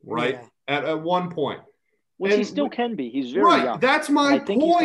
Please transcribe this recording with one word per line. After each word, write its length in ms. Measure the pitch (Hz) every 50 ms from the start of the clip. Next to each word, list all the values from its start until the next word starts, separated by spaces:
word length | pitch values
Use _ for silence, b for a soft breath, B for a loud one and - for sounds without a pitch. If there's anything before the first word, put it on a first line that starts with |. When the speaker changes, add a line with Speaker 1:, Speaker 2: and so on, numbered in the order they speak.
| -
Speaker 1:
right? 300 | 110 110 117 123 131 135
Speaker 2:
Yeah. 120 | 123 117 - _ _ _
Speaker 1:
At, 180 | - 143 147 -
at 160 | 156 160 156 160
one 280 | 165 180 180 175 175
point. 300 | - 160 139 117 95 - - - _ _ _ _ _ _ _ _ _
Speaker 3:
Which 160 | _ 185 196 208
he 60 | 208
Speaker 1:
And 80 | 202
Speaker 3:
still 180 | - 180 285 285
Speaker 1:
we 60 | 240 -
Speaker 3:
can 200 | - 240 240 226
be. 140 | - 131 117
He's 220 | - - 262 240 262
very 120 | 370 -
Speaker 1:
Right, 200 | 349 - - 247
Speaker 3:
young. 160 | 247 220 -
Speaker 1:
that's 280 | - 262 294 311 311 -
my 260 | 294 294 285 277 294
Speaker 3:
I 40 | -
think 240 | - - 208 240 311
he's 100 | 339 339
gonna 60 | 349 320